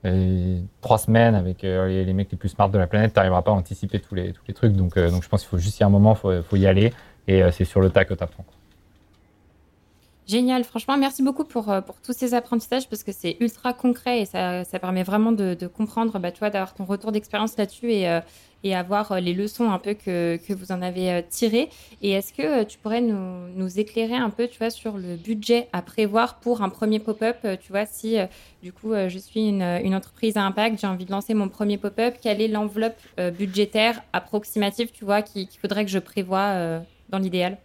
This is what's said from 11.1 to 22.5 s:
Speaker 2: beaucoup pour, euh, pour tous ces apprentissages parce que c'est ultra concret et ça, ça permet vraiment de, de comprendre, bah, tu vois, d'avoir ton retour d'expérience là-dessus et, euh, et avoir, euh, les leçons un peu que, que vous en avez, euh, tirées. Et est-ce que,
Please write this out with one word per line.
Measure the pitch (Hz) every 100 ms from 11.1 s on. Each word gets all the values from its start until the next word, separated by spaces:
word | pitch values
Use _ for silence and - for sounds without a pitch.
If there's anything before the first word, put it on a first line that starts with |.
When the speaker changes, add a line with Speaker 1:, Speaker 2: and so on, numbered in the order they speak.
| 269
Speaker 2:
beaucoup | 269 269
pour, | 302 247 214
euh, | 196
pour | 190 -
tous | -
ces | 240 254
apprentissages | 240 240 233 - 254 262
parce | 214
que | -
c'est | 196 175 165
ultra | 240 - 247
concret | 247 254 247 - 240
et | 202
ça, | 185 185 180
ça | 180 185
permet | 185 185
vraiment | 185 208 220
de, | 226 190
de | 175 175
comprendre, | - 214 226 226 214
bah, | 175
tu | -
vois, | 214
d'avoir | 208 190
ton | -
retour | 185 202 220
d'expérience | 214 208 240 220 -
là-dessus | 202 - 240
et, | 214 180
euh, | 170 165 - _ _
et | 196 185
avoir, | 180 202 208
euh, | 190
les | 180
leçons | 180 208 - 233
un | 185
peu | 202
que, | 208 - 175 170 165
que | -
vous | 190 185
en | 185
avez, | 180 180 185
euh, | 175 170
tirées. | - 226 220 320 - - -
Et | 202
est-ce | 196 196
que, | - 302